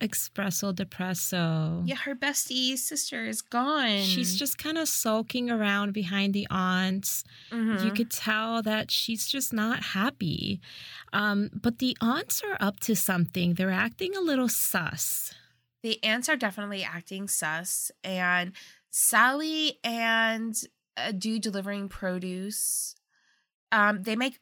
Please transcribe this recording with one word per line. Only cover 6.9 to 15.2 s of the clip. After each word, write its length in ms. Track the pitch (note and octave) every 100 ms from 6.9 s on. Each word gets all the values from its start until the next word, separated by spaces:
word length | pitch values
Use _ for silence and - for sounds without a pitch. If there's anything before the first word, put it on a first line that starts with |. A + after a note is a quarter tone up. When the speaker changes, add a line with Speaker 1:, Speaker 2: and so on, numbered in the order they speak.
| F#3+ - - - - -
Speaker 2:
Mm-hmm. 340 | A#3 A3 G#3 A3
Speaker 1:
You 60 |
could 180 | G#3 A#3
tell 520 | - G#3+ G#3+ A3+ A3+
that 280 | G#3+ G#3+ -
she's 360 | - - A3+ -
just 240 | C4+ C4
not 300 | A3+ A3 B3+
happy. 760 | - F#3+ A#3 - E3+ - - F#3 - - - - -
Um, 380 | G3+ G#3 G3+ G#3
but 260 | G#3+ A#3+ A#3
the 180 | B3+ -
aunts 420 | A3+ C#4+ - -
are 140 | G#4 -
up 200 | G3+ G3+
to 160 | - G3+
something. 580 | - F3+ E3 F#3 F3
They're 160 | F3 F#3
acting 460 | F#3 A3+ - F#4 G4
a 40 |
little 280 | E4+ C4+ B3
sus. 880 | - - F#3 E3 D#3+ - -